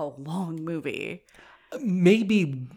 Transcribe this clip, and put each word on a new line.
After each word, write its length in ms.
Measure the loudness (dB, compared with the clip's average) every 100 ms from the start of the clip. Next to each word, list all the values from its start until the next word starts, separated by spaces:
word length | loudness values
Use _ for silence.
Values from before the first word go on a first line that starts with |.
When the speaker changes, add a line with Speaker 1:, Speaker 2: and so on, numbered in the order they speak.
| -6 -8
Speaker 1:
long 460 | -8 -6 -6 -6
movie. 600 | -6 -6 -6 -8 -8 -12 _ -20 -20 _ _ -8
Speaker 2:
Maybe 840 | -2 4 6 6 4 2 2 -4 -10